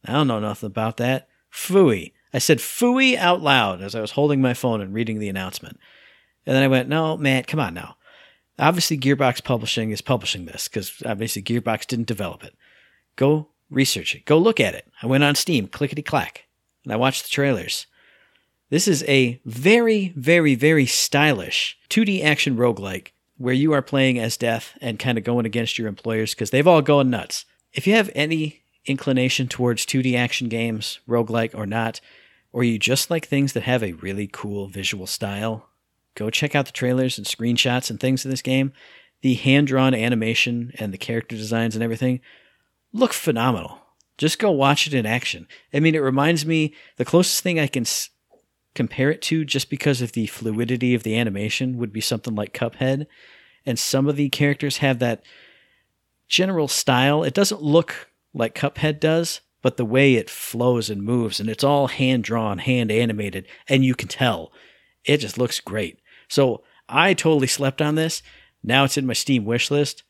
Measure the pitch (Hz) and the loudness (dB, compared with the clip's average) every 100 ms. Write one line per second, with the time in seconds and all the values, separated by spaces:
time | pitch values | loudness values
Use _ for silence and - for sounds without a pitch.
0 | - 131 147 113 107 104 110 98 110 110 | -2 0 2 0 -4 -6 -8 -4 -4 -2
1 | 120 131 _ _ _ - - 185 175 101 | -2 -2 _ _ _ -12 0 6 6 4
2 | 78 _ _ 131 - 143 - - 247 254 | -4 _ _ -4 2 2 0 0 2 4
3 | 269 247 175 175 151 135 104 90 98 113 | 2 2 2 2 2 2 2 -2 -8 -6
4 | 107 - 147 143 131 120 127 110 95 104 | -4 0 2 2 2 0 -2 -2 -4 -4
5 | 113 107 104 95 92 - - - _ _ | -4 -4 -6 -6 -8 -10 -16 -20 _ _
6 | - _ _ _ - 131 139 131 127 151 | -20 _ _ _ -2 2 4 2 2 0
7 | 156 156 143 131 - 156 110 87 82 - | 0 0 0 0 0 -2 -2 -6 -14 -18
8 | _ - - _ _ - 147 175 - 151 | _ -20 -20 _ _ 0 2 2 0 0
9 | 131 135 131 120 - 120 107 - 110 104 | 2 2 2 0 -2 -2 -2 -4 -4 -6
10 | - 123 - 98 85 - - 113 95 - | -2 -2 -2 -8 -10 -10 -8 -6 -8 -10
11 | 120 107 110 - 98 120 117 107 - 120 | -8 -6 -6 -6 -2 -2 -2 -4 -4 -4
12 | 113 107 95 82 - _ _ _ _ _ | -4 -4 -6 -8 -18 _ _ _ _ _
13 | _ - 135 151 151 _ _ 127 135 - | _ 0 2 2 -2 _ _ 0 0 0
14 | - - - 151 202 220 104 - - _ | -6 -8 2 4 4 2 -2 -2 -16 _
15 | 117 135 143 143 - 151 95 - 143 147 | -2 2 2 2 0 0 -2 -4 -4 -4
16 | 147 147 - - _ _ _ _ - 110 | -2 -2 -2 -10 _ _ _ _ -6 0
17 | 131 131 - - 139 123 - - - _ | 0 0 -6 -2 0 0 -4 -8 -8 _
18 | _ _ _ _ _ _ _ 151 190 156 | _ _ _ _ _ _ _ 0 2 0
19 | 160 139 127 123 135 117 147 233 233 220 | 4 4 4 0 -10 -2 4 6 6 2
20 | 190 170 131 170 156 127 143 160 127 - | 0 -4 2 4 6 4 4 4 4 0
21 | - 143 147 120 85 - - - _ - | 0 2 4 2 -2 -4 -4 -8 _ 0
22 | 214 190 151 147 - 117 120 101 98 95 | 2 2 2 2 0 2 2 0 -6 -8
23 | - _ _ _ 123 131 151 147 - 139 | -12 _ _ _ -2 0 2 0 0 2
24 | 135 123 113 - 120 113 - - 127 107 | 2 2 -2 -2 -2 -2 -6 -10 -8 -4
25 | 131 117 113 120 113 113 113 - 110 98 | -2 -2 0 0 0 -2 -4 -4 -6 -6
26 | 117 110 110 - 107 127 156 165 139 143 | -4 -2 -2 -4 -2 2 6 6 6 4
27 | 135 120 - - - _ _ - 185 220 | 4 0 -6 -10 -12 _ _ -4 2 2
28 | 196 - 151 160 151 - _ _ - 139 | 2 -2 -2 0 -4 -8 _ _ -4 -4
29 | - 127 127 - 127 - 123 113 - 135 | 0 2 2 0 -4 0 0 0 -2 0
30 | 131 123 123 - 120 113 117 110 113 - | 0 0 0 -2 -4 -4 -4 -4 -8 -12
31 | - 120 110 117 117 110 101 110 113 110 | -2 0 0 0 -2 -4 -6 -2 -4 -6
32 | _ - _ _ _ 120 120 113 107 127 | _ -20 _ _ _ -2 0 0 0 0
33 | - 165 - 139 139 120 - 123 104 82 | 0 -4 -2 0 0 -2 -2 -2 -2 -6
34 | 95 98 101 - 104 101 98 95 92 104 | -8 -6 -6 -8 -8 -6 -8 -6 -6 -6
35 | 92 - 107 101 113 110 _ _ _ _ | -8 -6 -6 -4 -4 -6 _ _ _ _
36 | _ - 107 - 151 143 135 - 127 127 | _ -6 -4 -2 0 0 -2 -2 -2 0
37 | 127 - 101 - 117 117 131 123 - 110 | 0 -2 -8 -4 0 2 2 0 -4 -4
38 | 131 131 131 131 - 131 135 - - - | -2 -2 -2 -6 -2 0 0 -4 -20 -20
39 | _ _ 135 120 127 139 143 131 131 127 | _ _ 0 2 4 4 4 4 4 2
40 | 117 120 110 113 - 120 120 - 107 95 | 2 0 0 0 0 -2 -6 -8 -8 -8
41 | - 113 - 113 107 113 117 110 117 113 | -6 -6 -6 -10 -4 0 0 -2 -4 -2
42 | 127 127 _ - _ _ _ _ _ 214 | 0 -2 _ -20 _ _ _ _ _ -2
43 | 240 - - 117 123 110 78 - _ _ | 0 0 -2 0 2 0 -4 -16 _ _
44 | _ - 151 - 214 151 135 147 160 139 | _ -2 -2 0 0 4 4 4 2 0
45 | 107 117 - 90 85 - _ 143 160 156 | 0 -2 -2 -10 -12 -20 _ 2 2 4
46 | 135 131 147 170 151 160 156 - - _ | 2 2 2 2 0 0 0 -4 -20 _
47 | 123 170 185 - 185 165 143 139 117 - | 2 4 4 0 -2 -2 -2 -2 -4 -4
48 | - _ _ _ _ _ _ - 113 - | -6 _ _ _ _ _ _ -4 -4 0
49 | 135 156 - 160 147 135 - 139 151 127 | -2 -2 -4 -4 -2 -4 -4 -2 0 0
50 | 120 - 107 - 113 107 113 123 123 120 | -2 -4 -6 -4 -6 -4 -2 0 0 0
51 | 110 110 117 98 107 - 127 123 117 104 | 0 -2 -2 -2 -4 -2 -4 -4 -6 -4
52 | - 113 - 107 107 - 120 - 131 135 | -4 -4 -4 -6 -6 -4 -6 -2 -2 -2
53 | 151 _ - - _ _ - 117 - 135 | -6 _ -20 -20 _ _ -6 -4 0 2
54 | 139 143 143 - 143 143 143 - 139 127 | 2 0 -2 2 0 2 -4 0 0 2
55 | 123 113 _ - - _ _ _ _ _ | 0 -2 _ -20 -20 _ _ _ _ _
56 | _ _ _ - 185 180 143 - - 123 | _ _ _ 0 0 0 -2 0 2 4
57 | 135 147 - 165 202 208 147 160 165 - | 4 4 2 0 0 0 4 4 2 -8
58 | - _ _ 147 113 - 139 - 151 151 | -16 _ _ -4 -4 -2 -4 0 -2 0
59 | 156 160 165 - _ _ 127 - 117 127 | 0 2 -2 -6 _ _ -2 0 0 4
60 | 139 123 - - - 117 123 120 107 104 | 6 4 2 -12 -10 0 2 2 -2 -4
61 | 101 123 110 - 107 107 139 143 135 - | -2 0 0 -4 -6 0 2 2 2 0
62 | 131 127 104 113 110 98 131 123 113 107 | 2 2 0 -2 -2 -2 0 0 2 2
63 | 117 104 101 95 95 - - 135 131 127 | 0 -2 -4 -8 -12 -20 0 4 4 2
64 | 98 - 127 90 80 _ - _ _ _ | -4 -2 0 0 -6 _ -20 _ _ _
65 | - 147 110 113 123 - - 107 87 - | 0 0 0 -2 -2 -2 -6 -6 -6 -10
66 | _ - _ - 131 110 _ _ - 143 | _ -20 _ 2 2 0 _ _ -4 2
67 | 180 180 165 151 131 - 139 135 151 151 | 2 4 2 2 2 0 -2 0 -2 0
68 | 160 - - - _ _ 104 131 135 - | -2 -6 -12 -20 _ _ 0 2 4 2
69 | 131 120 - 131 104 117 - 143 143 - | -2 -4 0 0 0 -2 0 0 -2 -4
70 | _ | _